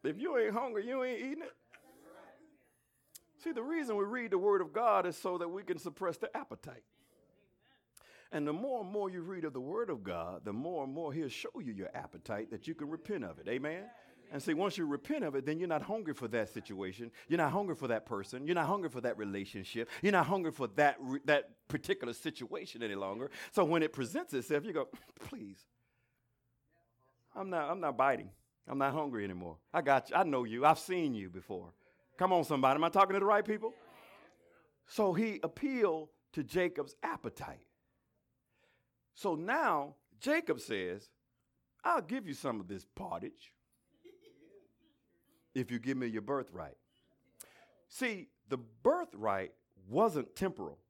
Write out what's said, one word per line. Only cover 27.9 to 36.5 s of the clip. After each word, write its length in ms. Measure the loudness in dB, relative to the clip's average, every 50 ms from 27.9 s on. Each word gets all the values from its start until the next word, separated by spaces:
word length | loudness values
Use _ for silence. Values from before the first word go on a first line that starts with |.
| 4
biting. 360 | 4 6 6 4 2 -2 -12 -16 _ _ _ _ _ _
I'm 120 | -6 0
not 160 | 2 2 2 2
hungry 320 | 0 -2 -2 -2 -2 -2
anymore. 320 | -4 -4 -6 -8 -10 -10 -14 _ _ -2
I 80 | 0
got 280 | 4 6 6 6 4 2
you. 60 | 2
I 80 | 4 4
know 220 | 4 2 0 0
you. 200 | -2 0 6 6
I've 140 | 6 6 6
seen 340 | 2 -4 -2 0 0 0 0
you 160 | -2 -6 -8
before." 440 | -10 -12 -10 -8 -10 -10 -10 -12 -18 _ _ _ _ _ _ _ _
Come 140 | 2 4 6
on, 140 | 6 4 4
somebody. 320 | 4 2 6 6 6 6
Am 60 | 6 4
I 20 |
talking 260 | 4 8 6 6 8 6
to 60 | 2
the 60 | 6
right 180 | 6 6 6 6
people? 300 | 2 -2 -2 -2 -6 -8 -10 -20 -20 -20 -20 -20 -20 -20 -20 -20 -20 _ _ _ _ _ _ _ _ _ _ _
So 240 | -6 2 4 4 4
he 300 | 4 4 2 0 0 -2 -4
appealed 640 | -6 -4 -4 -2 -2 2 4 4 4 4 0 -4 -10 _ _ _ _
to 120 | -6 -6 -6
Jacob's 500 | 0